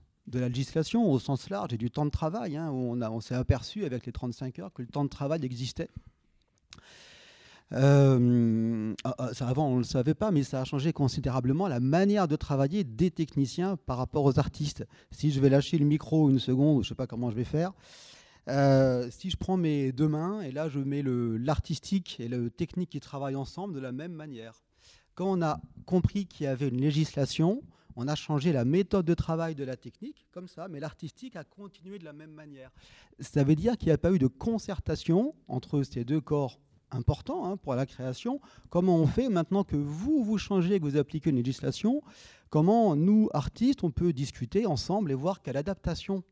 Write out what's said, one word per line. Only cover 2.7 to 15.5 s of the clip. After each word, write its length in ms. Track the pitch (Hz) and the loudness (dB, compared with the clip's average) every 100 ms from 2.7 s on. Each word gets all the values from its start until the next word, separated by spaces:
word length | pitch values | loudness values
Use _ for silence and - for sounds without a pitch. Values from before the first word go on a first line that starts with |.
où 60 | 131 | -4
on 260 | 127 120 | -4 -2
a, 80 | 113 | -4
on 100 | 113 | -6
s'est 140 | 110 | -4
aperçu 500 | 127 127 127 - 214 | 0 2 2 -2 -8
avec 220 | 185 123 120 | -6 -6 -8
les 60 | |
trente-cinq 460 | - 127 117 131 123 | -8 -8 -8 -10 -10
heures 140 | 185 | -14
que 80 | - | -12
le 80 | 120 | -8
temps 160 | 143 | -4
de 60 | 143 | -4
travail 340 | - 143 160 | -4 -4 -4
existait. 460 | 135 123 127 - 165 - - _ _ _ _ _ _ - - - - - - - - - - | -4 -6 -8 -8 -10 -12 -20 _ _ _ _ _ _ -20 -20 -20 -20 -20 -20 -20 -20 -20 -8
Euh, 1200 | - 139 139 139 127 123 123 117 113 113 113 110 104 | 2 6 8 8 8 6 6 4 2 0 -2 -4 -6
ah, 100 | - - | -6 -6
ah, 160 | 127 | -6
ça, 140 | 117 123 | -4 -2
avant, 200 | 127 151 | 0 2
on 60 | |
ne 40 | 127 | 0
le 40 | |
savait 300 | 117 131 123 | 0 0 0
pas, 160 | 160 214 | 0 0
mais 120 | 160 | 0
ça 200 | 131 135 | 0 -4
a 20 | |
changé 300 | 131 143 151 | -4 -2 -2
considérablement 720 | - 135 151 135 127 127 143 190 | 2 0 0 -2 0 0 0 0
la 100 | 123 | 0
manière 480 | 127 160 202 208 175 | 2 4 4 4 2
de 100 | 151 | 0
travailler 480 | - 139 139 196 | 0 0 2 0
des 260 | 151 110 180 | -2 0 0
techniciens 680 | - 160 - 135 - 185 185 | 0 -2 0 0 0 -2 -4
par 220 | - 123 | -4 -4
rapport 260 | 127 151 | -2 2
aux 140 | 143 135 | 4 4
artistes. 480 | 139 - 147 - 104 - _ | 2 -2 -6 -6 -12 -16 _
Si 200 | - 151 | -4 0
je 100 | 135 | 4
vais 100 | 135 | 6